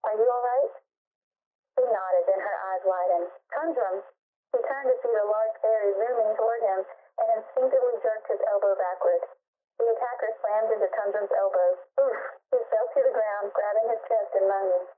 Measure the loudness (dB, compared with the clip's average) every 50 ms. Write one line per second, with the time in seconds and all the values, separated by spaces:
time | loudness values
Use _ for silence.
0 | -2 -2 0 2 2 2 2 2 0 0 2 2 0 0 -4 -12 _ _ _ _
1 | _ _ _ _ _ _ _ _ _ _ _ _ _ _ _ 0 2 2 0 -2
2 | 0 2 2 2 4 2 0 0 0 -4 -6 -6 -4 -4 -6 -2 0 0 0 0
3 | 2 2 2 0 0 -4 -10 -16 _ _ -6 -4 -4 -2 -2 -2 -2 -2 -4 -6
4 | -8 -12 _ _ _ _ _ _ _ _ -4 -2 -2 -2 -4 -4 0 0 0 0
5 | 2 0 0 0 2 0 0 0 0 -2 -4 -2 0 2 2 2 2 0 0 0
6 | 0 0 0 0 0 0 0 0 0 0 0 0 0 0 0 -2 -4 -6 -10 -20
7 | _ _ _ -2 0 0 0 -2 -2 -4 -2 0 2 4 4 4 2 2 0 0
8 | -2 -2 -2 -2 -4 -6 -2 -2 0 0 0 2 2 2 2 2 0 -4 -2 0
9 | 2 2 2 2 0 -4 -12 _ _ _ _ _ _ _ _ _ 0 0 0 0
10 | -2 -6 -6 -6 -6 -6 -6 -4 -2 0 0 0 2 0 0 0 0 -2 0 -2
11 | -4 -2 -2 -4 -2 0 0 0 0 2 2 4 4 4 2 0 -6 _ _ 0
12 | 2 2 0 -4 -8 -12 -14 -16 _ _ -2 -2 0 0 0 0 0 0 2 2
13 | 2 4 2 2 -2 -2 -2 -4 -6 -4 -2 -2 -2 0 0 0 0 0 -2 -4
14 | -2 -2 0 0 0 0 0 2 2 2 2 0 0 0 0 0 -2 -4 -16